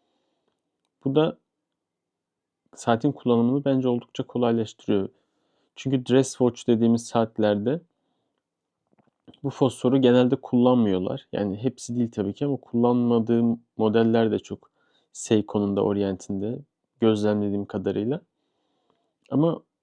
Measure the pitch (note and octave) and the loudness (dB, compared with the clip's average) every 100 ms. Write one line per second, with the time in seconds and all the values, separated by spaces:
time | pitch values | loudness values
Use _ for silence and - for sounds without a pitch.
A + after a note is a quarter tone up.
0 | _ _ _ _ _ _ _ _ _ _ | _ _ _ _ _ _ _ _ _ _
1 | C#3 C#3+ D#3+ - _ _ _ _ _ _ | -2 0 0 -4 _ _ _ _ _ _
2 | _ _ _ _ _ _ _ - - A#2 | _ _ _ _ _ _ _ -6 -2 0
3 | D3 C3+ B2 A#2 A#2 C#3 C#3 C3 B2+ A#2+ | 0 -2 0 2 2 0 0 0 0 -2
4 | - - B2+ B2 A#2+ A#2 A2 - - G#2 | -6 -10 -8 -2 0 0 -4 -8 -2 -2
5 | F#2+ _ _ _ _ _ _ - C3+ C3 | -2 _ _ _ _ _ _ -10 -4 -2
6 | A#2+ B2+ C3 - B2 A#2 - A2+ A#2 A#2 | 2 2 2 0 -2 0 0 2 2 0
7 | - A#2 A2+ - G#2 G#2 G#2+ E3 - _ | 0 -2 -2 0 0 0 -2 -6 -8 _
8 | _ _ _ _ _ _ _ _ _ _ | _ _ _ _ _ _ _ _ _ _
9 | _ _ - - C#3 - C3+ - B2 C3+ | _ _ -20 -10 -8 0 0 0 0 4
10 | B2 B2 B2 B2+ - B2 B2 B2+ G#2+ F#2 | 4 4 4 0 0 2 4 4 2 0
11 | F#2 C3 - - G2+ F#2+ B2+ B2+ - A#2+ | -2 -8 -8 -4 -4 -4 -6 -6 -8 -4
12 | A#2 A2 G2 G2 C#3+ C3 - A#2 A#2+ B2 | -4 -4 -6 -4 -4 -6 -4 0 2 2
13 | A#2+ A#2 A2+ A#2 A#2 A#2 _ - A2 A2+ | 2 2 2 2 2 -2 _ -2 0 2
14 | A2+ A2+ A2+ G#2 - G#2 _ _ _ _ | 2 2 0 -2 -6 -16 _ _ _ _
15 | _ - - A2 G2+ G#2+ G2+ G2+ G2+ G2+ | _ -10 0 0 0 -2 -2 0 0 0
16 | G2 F#2+ - G2 G#2 C3+ C#3+ _ _ - | -2 -4 -8 -8 -6 -10 -14 _ _ 0
17 | A2+ G#2+ G#2 G#2 G#2 G2+ G2+ G#2 G2+ G2 | 2 2 0 0 -2 -4 -6 -6 -4 -4
18 | A2 D3+ - _ _ _ _ _ _ _ | -4 -6 -10 _ _ _ _ _ _ _
19 | _ _ - C3+ E3 D#3 _ _ | _ _ -4 0 0 -2 _ _